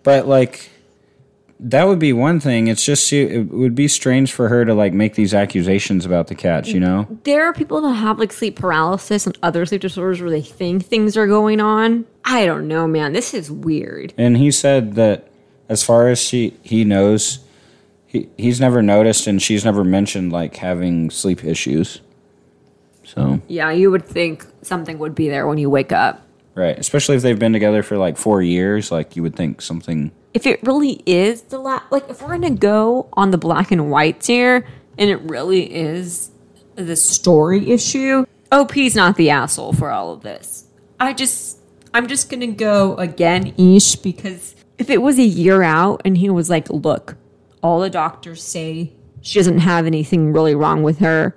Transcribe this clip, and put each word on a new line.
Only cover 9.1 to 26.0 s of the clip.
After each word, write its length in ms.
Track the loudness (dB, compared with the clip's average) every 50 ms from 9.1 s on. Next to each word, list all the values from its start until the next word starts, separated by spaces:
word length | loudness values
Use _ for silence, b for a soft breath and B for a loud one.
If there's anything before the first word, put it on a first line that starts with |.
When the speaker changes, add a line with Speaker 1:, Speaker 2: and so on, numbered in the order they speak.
| -4 -2 -2
Speaker 2:
and 100 | -6 -6 -4
other 240 | -4 -2 -2 -2 -4
sleep 160 | -4 -4 -6
disorders 400 | -6 -8 -6 -4 -4 -4 -4 -4
where 80 | -4 -4
they 140 | -4 -4 -6
think 420 | -10 -10 -8 -6 -4 -4 -4 -4
things 320 | -2 -2 0 0 0 0
are 80 | 0 0
going 340 | 2 2 2 2 2 0 0
on. 460 | 0 0 0 2 2 0 0 -2 -4 _ _ _ -4
I 220 | -2 0 0 2
don't 220 | 0 0 -2 -4
know, 180 | -4 -2 -2 0
man. 280 | 0 0 -2 -2 -2 -4
This 200 | -4 -6 -6 -8
is 160 | -10 -10 -10
weird. 640 | -14 -8 -4 -4 -4 -4 -6 -8 -12 -14 -14 -14 -4 0
Speaker 1:
And 180 | 2 4 4
he 140 | 4 4 4
said 420 | 2 2 2 4 4 4 2 0 0
that 360 | 2 2 2 2 0 -6 -20 _ _ _ _ _ _ _
as 160 | -6 -4 -4 2
far 260 | 4 4 4 6 4
as 120 | 2 0
she, 320 | -2 -4 -2 -2 -2 -2 -6 -10
he 220 | _ -2 0 2 2
knows, 560 | 4 4 4 4 4 2 2 -2 -4 -8 -10 b b b b b b b b b b b b _
he, 240 | _ -8 -8 -8 -8 _
he's 240 | -2 -2 0 2 2
never 220 | 2 2 4 4 4
noticed 420 | 4 4 4 4 4 2 0 0
and 160 | 0 -2 -2
she's 240 | 0 0 -2 0 0
never 180 | 0 0 2 2
mentioned, 480 | 2 2 2 0 -2 -4 -6 -6 -4
like, 260 | -4 -4 -6 -6 -8
having 520 | -10 -6 -6 -4 -2 -2 -2 -2 -2 -2 -4
sleep 340 | -6 -4 -2 -2 -2 -2 -4
issues. 580 | -6 -4 -4 -4 -2 -2 -2 -2 -2 -6 -20 _ _ _ _ _ _ _ _ _ _ _ _ _ _ _ _ _ _ _ _ _
So. 380 | -14 -6 -4 -2 0 -2 -2 -4
Speaker 2:
Yeah, 240 | -6 -6 -2 -2 0
you 180 | 2 4 4 4
would 160 | 2 2 -2
think 400 | -4 -4 -4 -4 -4 -4 -10 -16 -20 _ _
something 380 | -10 -8 -8 -8 -8 -10 -10 -8
would 160 | -8 -8 -4
be 120 | -4 -2
there 200 | -2 -2 -2 -2
when 100 | -2 -2
you 140 | 0 0 2
wake 200 | 2 0 0 0
up. 300 | 0 0